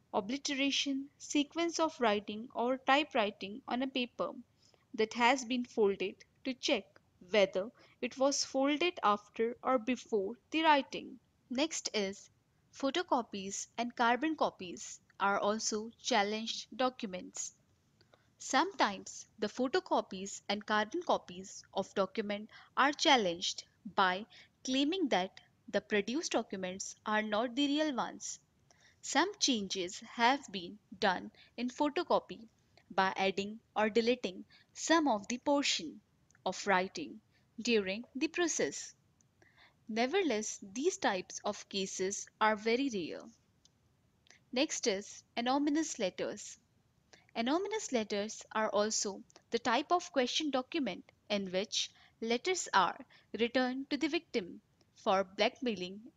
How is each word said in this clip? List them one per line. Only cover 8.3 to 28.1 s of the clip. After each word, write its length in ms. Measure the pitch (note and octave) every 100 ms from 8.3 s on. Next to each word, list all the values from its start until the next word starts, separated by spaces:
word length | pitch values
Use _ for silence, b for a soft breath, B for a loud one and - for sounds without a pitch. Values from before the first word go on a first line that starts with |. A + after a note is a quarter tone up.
| C4+
folded 540 | - C4+ C4+ D4 F4 F4
after 520 | G#3 G#3 - - A3+ A#3+
or 160 | A#3+ C4
before 560 | A3 B3 - G#3+ F#3+ A#3+ _
the 120 | D#4
writing. 580 | D#4+ D4 B3+ F3 - - _ _ -
Next 400 | B3 D#4+ - -
is 340 | G#3+ G3 G3 - _ _ _ _
photocopies 960 | - C4+ E4 F4+ C#4 A3+ G3+ F#3+ G3 - -
and 160 | A#3+
carbon 400 | - A#3 A#3+ D#4
copies 640 | D#4 G#3+ - F#3 - - - _ -
are 180 | G3 G3+
also 540 | G3+ A3 - G#3+ A3+ -
challenged 640 | - A#3 G3+ G#3+ A3+ - - A3
documents. 800 | B3+ B3+ G#3+ F3+ F#3+ - - - _ _ _ _ b b b _
Sometimes 840 | - C4 F4 - B3 G3 G3 - - -
the 80 | G#3
photocopies 920 | - B3+ F#4 - B3 G#3+ F#3+ G3 - -
and 180 | G#3 -
carbon 360 | G#3+ G#3+ E4+
copies 600 | F4 A3+ - F3+ F#3+ - -
of 220 | - F#3+
document 560 | - F#3+ - G#3 G#3 G#3+ B B -
are 160 | C4+
challenged 680 | D4 E4 C4 F#3+ E3+ - - - _ G#3
by 320 | E3+ F#3+ F#3 A3+ B B _
claiming 440 | - C4 C#4+ F#4+ D4
that 300 | G3 F#3 - - _ -
the 120 | G3+
produced 520 | - G#3 G3+ C4 F4
documents 640 | C4+ A3 G3 F#3 F#3+ - - -
are 160 | G#3+
not 320 | G#3+ G#3 B3+
the 140 | A#3 C#4+
real 260 | C#4+ D#4
ones. 460 | A#3+ F3